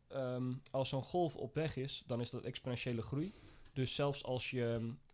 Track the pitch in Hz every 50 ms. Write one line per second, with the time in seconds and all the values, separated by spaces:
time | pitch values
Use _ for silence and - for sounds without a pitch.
0 | _ - - 139 131 127 127 123 127 127 127 135 - - - 135 135 - - 135
1 | 120 - - 180 175 151 143 - - 117 - 147 160 147 - 127 131 139 - -
2 | - - 123 120 120 - - 117 - 123 127 - - 131 123 117 - 127 120 113
3 | 101 110 135 139 165 196 - - - - - - - - - 135 131 120 - -
4 | 143 143 139 - - - 127 120 - - 131 127 120 117 117 117 113 117 131 -
5 | - -